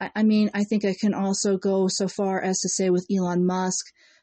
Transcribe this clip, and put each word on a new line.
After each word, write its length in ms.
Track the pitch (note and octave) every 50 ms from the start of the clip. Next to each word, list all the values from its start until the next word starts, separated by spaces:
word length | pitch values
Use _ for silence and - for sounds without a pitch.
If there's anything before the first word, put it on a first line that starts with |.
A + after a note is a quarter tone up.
I, 100 | G3 - -
I 80 | G#3
mean, 300 | A3 G#3+ G#3+ G#3+ G#3+ G3+ G3+
I 80 | G3+
think 220 | G#3 - A3+ G#3 -
I 100 | G3 F#3
can 180 | - A3 G3+
also 440 | - - G3 G3 G3 - - G3+ F#3+
go 320 | F#3 - G3 F#3+ F#3+ F#3+ F#3
so 180 | - - G3
far 340 | F#3 - - G3+ F#3+ F#3+ F#3
as 200 | - F#3 F#3+ -
to 80 | - F3+
say 200 | - - F#3+ F#3
with 200 | F3+ F3+ F3+ -
Elon 340 | G3+ F#3+ F3+ F3 F3 F3 F3+
Musk, 420 | F3+ F#3 F#3 F#3 F#3 - - - - _ _ _ _ _ _